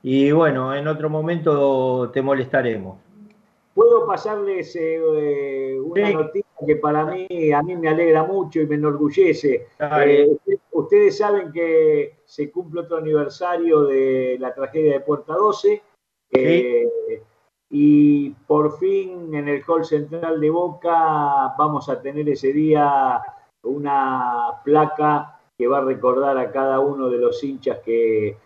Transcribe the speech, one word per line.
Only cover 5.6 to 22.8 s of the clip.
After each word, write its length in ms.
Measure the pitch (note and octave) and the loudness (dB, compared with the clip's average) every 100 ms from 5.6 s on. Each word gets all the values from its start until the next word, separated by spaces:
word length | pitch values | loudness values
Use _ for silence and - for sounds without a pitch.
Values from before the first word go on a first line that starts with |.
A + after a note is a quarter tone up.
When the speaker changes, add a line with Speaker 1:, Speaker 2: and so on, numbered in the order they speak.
| C3+ C3+ | -6 -6
Speaker 2:
eh, 40 | |
una 280 | D3 F3 G#3 | -4 -2 0
Speaker 1:
Sí. 60 | |
Speaker 2:
noticia 360 | E3 D3+ G3 - - D3 | 0 -2 -4 -8 -8 -2
que 100 | D3+ | 0
para 280 | D3+ D3+ D#3 | 0 -2 -2
mí, 460 | F#3 - F3 D#3 | -6 -8 -2 0
a 100 | D3 | 0
mí 140 | E3 F3+ | -2 -4
me 140 | D#3 | -2
alegra 340 | D#3 E3+ D#3 | 2 4 4
mucho 380 | D#3+ G3 D#3+ E3 | 2 -2 -2 -2
y 60 | D3 | -2
me 80 | D3 | 0
enorgullece? 920 | D3+ C#3+ D3 F3 F3+ D#3 C#3+ A#2+ - _ | -2 0 0 4 2 2 0 -2 -4 _
Speaker 1:
Dale. 440 | D3+ D3+ C#3+ D3 | -2 2 4 6
Speaker 2:
Eh, 40 | D3 | 4
usted-, 300 | D3+ - - _ | 2 -2 -4 _
ustedes 460 | - - G3+ G3+ - | -4 2 4 4 2
saben 340 | G#3 G3+ E3+ | 0 0 -2
que 680 | D#3+ E3 D#3+ D#3 D3+ C#3+ _ _ | -4 2 4 4 2 -2 _ _
se 260 | - D3 | -10 -8
cumple 300 | F3+ E3+ E3+ | -6 -8 -10
otro 160 | E3 E3 | -6 -6
aniversario 840 | D#3 D3+ C#3+ - F3 E3+ E3+ D3+ | 0 0 -2 -6 -4 -2 2 4
de 540 | C#3+ C3+ C3+ C3 B2+ B2+ | 4 2 2 0 -2 -4
la 140 | B2+ | -6
tragedia 400 | C3 C3+ D#3 D#3 | -8 -6 0 2
de 60 | C#3 | 0
Puerta 320 | C#3+ C#3+ - | -2 -4 -2
doce, 500 | D#3 G#3 G3+ G3+ G#3 _ _ _ _ _ | 0 0 2 0 0 _ _ _ _ _
Speaker 1:
Sí. 60 | C3 | 0
Speaker 2:
eh, 840 | C3 E3 B2 A#2+ A#2 A#2 - A2 - _ _ _ _ | 2 2 2 2 0 -2 -6 -8 -12 _ _ _ _
y 600 | C#3+ D3 D3 D3 D3 C#3+ | 2 4 6 6 4 0
por 460 | - _ D3+ D3+ D3 | -8 _ 0 2 0
fin 560 | F#3 G3 F#3 F3+ E3+ | -2 0 -4 -10 -8
en 140 | D3+ D3 | -6 -4
el 160 | C#3+ D3 | -4 0
hall 200 | E3 D#3+ | -2 0
central 540 | D3+ D3 E3 E3 D#3+ | -2 -4 -8 -4 0
de 100 | D3+ | 0
Boca 1040 | E3+ F3+ - E3+ E3 D#3+ D3+ C#3+ C#3 C3 - | 0 -4 -4 0 2 2 0 0 0 -2 0
vamos 300 | D3+ D3 C#3+ | -2 -2 -6
a 120 | B2+ | -6
tener 260 | C3+ D3 D3 | -6 -4 -4
ese 220 | C#3 C3+ | -2 -2
día 680 | C#3+ D#3 D3+ | 0 2 2